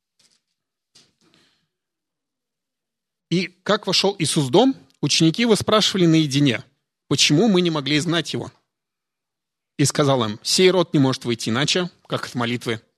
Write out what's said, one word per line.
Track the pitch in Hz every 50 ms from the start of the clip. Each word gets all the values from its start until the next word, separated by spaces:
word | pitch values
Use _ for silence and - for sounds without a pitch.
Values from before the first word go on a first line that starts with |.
| _ _ _ _ _ _ _ _ _ _ _ _ _ _ _ _ _ _ _ _ _ _ _ _ _ _ _ _ _ _ _ _ _ _ _ _ _ _ _ _ _ _ _ _ _ _ _ _ _ _ _ _ _ _ _ _ _ _ _ _ _ _ _ _ _ _
«И | 165 180 185 - - _ _
как | - 196 208 -
вошел | 196 175 - - 190 196
Иисус | - 165 131 - 160 143
в | 127
дом, | 123 185 254 269 262 - - _ _ _
ученики | - 143 - - 165 160 160 -
его | 233 240 214
спрашивали | - - - 214 214 - - - 196 175
наедине: | 165 160 160 156 147 127 139 143 135 110 104 - _ _ _ _ _ _ _ _
'Почему | - 147 131 - - 147 147 220
мы | 233 190 180
не | 180 170
могли | 160 151 135 139 151 147
знать | 139 165 160 170 151 - -
его?' | 120 - - - _ _ _ _ _ _ _ _ _ _ _ _ _ _ _ _ _ _ _ _ _ _ _ _
И | - 143
сказал | 131 - - 151 139 139 127 113
им: | 107 104 -
'Сей | - - - - 185 185
род | 180 185 170 - -
не | 156
может | 131 131 123 - -
выйти | 120 117 - - 120
иначе, | 110 123 151 156 - 185 180 170 - _ _
как | - - - -
от | - -
молитвы | 120 120 117 120 120 - 123 113 107 - _ _